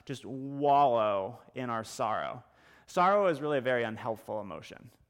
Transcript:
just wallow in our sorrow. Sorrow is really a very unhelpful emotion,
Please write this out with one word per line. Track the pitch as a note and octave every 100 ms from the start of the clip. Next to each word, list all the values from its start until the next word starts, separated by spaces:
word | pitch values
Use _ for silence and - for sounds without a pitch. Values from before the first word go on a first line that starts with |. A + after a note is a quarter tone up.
| -
just | C3 G2+
wallow | C3 C#3 C#3 C#3+ C#3 C#3+ A#2 G#2+ G2+ G2 A#2 - B2+
in | B2
our | A2+
sorrow. | G#2+ - A#2 G2+ C#2+ A#2+ - _ - - -
Sorrow | - F3+ G#3 G3
is | C#3+
really | D3 C#3+
a |
very | B2 B2
unhelpful | A#2 G#2+ A#2+ G#2+ - G#2+
emotion, | G2+ D#2 - - A#2 -